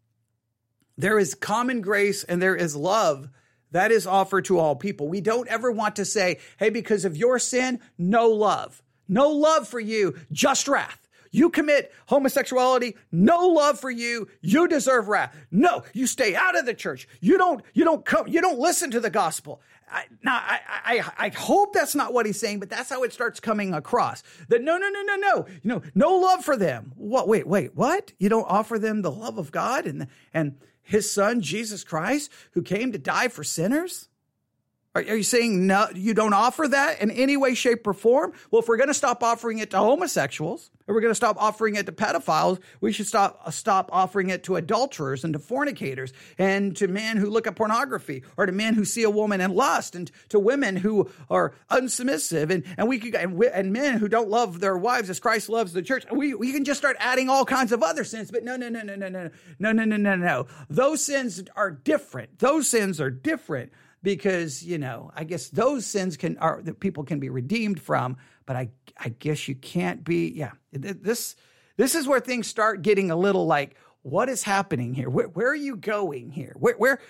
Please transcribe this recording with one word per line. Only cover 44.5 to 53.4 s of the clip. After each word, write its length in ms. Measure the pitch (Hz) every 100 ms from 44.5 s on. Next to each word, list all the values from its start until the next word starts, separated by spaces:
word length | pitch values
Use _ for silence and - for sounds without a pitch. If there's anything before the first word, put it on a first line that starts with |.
| 180
adulterers 680 | 165 226 269 - 139 135
and 100 | 165
to 60 | 147
fornicators 720 | - 254 285 - 139 131 131 - - -
and 360 | 190 196 202 165
to 100 | 196
men 300 | 196 220 220
who 120 | 208
look 160 | 220 220
at 100 | 175
pornography 680 | 214 226 277 208 - 131 - -
or 120 | 190
to 40 |
men 220 | 190 220
who 100 | 220
see 200 | 196 233
a 80 | 220
woman 300 | 208 214 196
and 120 | 185
lust 400 | 185 277 285 -
and 160 | - 151 - _
to 100 | 208
women 360 | 202 277 240 190
who 320 | 196 214 - - 139
are 240 | 180 160 - _
unsubmissive 800 | 269 254 - 247 302 - 160 156
and, 140 | 185 185 170
and 140 | 214
we 80 | 262
could, 160 | 233
and 200 | 208 175
wi-, 200 | 175